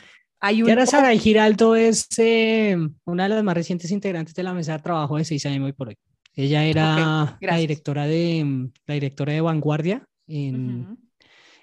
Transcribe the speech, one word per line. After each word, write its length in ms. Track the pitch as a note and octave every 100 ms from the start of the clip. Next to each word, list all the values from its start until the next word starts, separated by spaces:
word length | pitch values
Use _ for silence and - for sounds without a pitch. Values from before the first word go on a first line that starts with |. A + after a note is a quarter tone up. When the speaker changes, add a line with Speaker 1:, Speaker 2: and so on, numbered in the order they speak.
| - - _ -
Speaker 1:
hay 220 | G3+ A3
un 60 | A3+
Speaker 2:
Yara 180 | A#3 B3
Saray 300 | C#4+ C4 A3
Speaker 1:
o- 40 |
Speaker 2:
Giraldo 520 | A3 G#3+ G#3+ G#3+ A3+
es, 320 | A3+ A3+ G#3+ - -
eh, 580 | A3+ A3+ A3 A3 G#3+ F3+ D#3 -
una 180 | - F3
de 40 | G3
las 120 | A3
más 120 | G#3
recientes 360 | E3+ E3 F3+ E3+
integrantes 440 | G3+ G3+ E3+ D#3+
de 80 | -
la 100 | F#3
mesa 200 | F3+ D#3
de 100 | D#3
trabajo 340 | F3 E3 C#3+ D3+
de 80 |
seis 220 | D#3+ D3 C#3+
A 40 |
M 120 | C#3
hoy 80 | C3+
por 160 | C3+ A#2
hoy. 80 | G#2 _ _ _
Ella 300 | - C#3 D3+ D#3
era 260 | D#3 D#3
Speaker 1:
Ok, 60 | D#3
Speaker 2:
la 400 | D#3+ D#3 D3+ -
Speaker 1:
gracias. 200 | F#3+ E3+
Speaker 2:
directora 460 | D#3+ D3+ - D3 D3
de, 640 | E3 E3+ E3 D3 C3+ B2+ _ -
la 80 |
directora 380 | D3 C#3 C#3 C#3+
de 80 | D3+
Vanguardia 640 | E3 D#3 D3 D3+ E3 B3 _ _ -
en, 560 | D3+ C#3 B2+ B2+ B2
Speaker 1:
Ujú. 160 | F#3 A#3 _ _ _ _ _ _